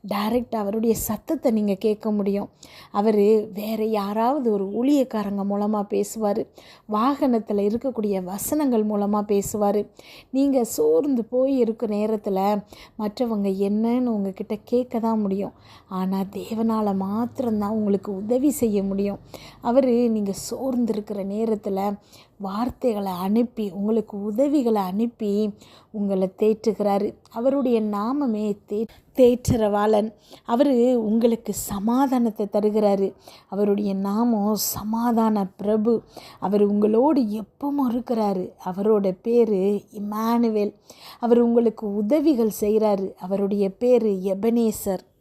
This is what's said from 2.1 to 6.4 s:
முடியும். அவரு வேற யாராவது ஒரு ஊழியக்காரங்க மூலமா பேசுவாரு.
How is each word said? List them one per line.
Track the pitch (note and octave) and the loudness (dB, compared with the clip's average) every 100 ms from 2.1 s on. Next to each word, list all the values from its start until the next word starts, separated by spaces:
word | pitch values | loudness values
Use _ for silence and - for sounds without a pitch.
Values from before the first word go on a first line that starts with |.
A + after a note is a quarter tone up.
முடியும். | G#3 G3+ G3+ G3+ _ - - - | -2 0 -2 -4 _ -20 -20 -8
அவரு | G3+ G#3+ G#3 G3+ A3 G#3 | -2 2 4 6 4 2
வேற | F#3+ G#3 A3 | -8 -6 -4
யாராவது | G#3+ G#3+ G3 G#3 A3+ D4+ A#3 | -2 -2 -2 0 0 0 0
ஒரு | G#3 G3 | -2 -2
ஊழியக்காரங்க | G#3 B3+ D4 B3+ A3 G3+ G3+ G3 | -2 2 2 2 -2 -4 -4 -2
மூலமா | G3+ G#3 G#3+ G#3 | -2 0 -2 -2
பேசுவாரு. | G3+ G3+ A3+ G#3+ G#3 | -2 -2 -2 -2 -2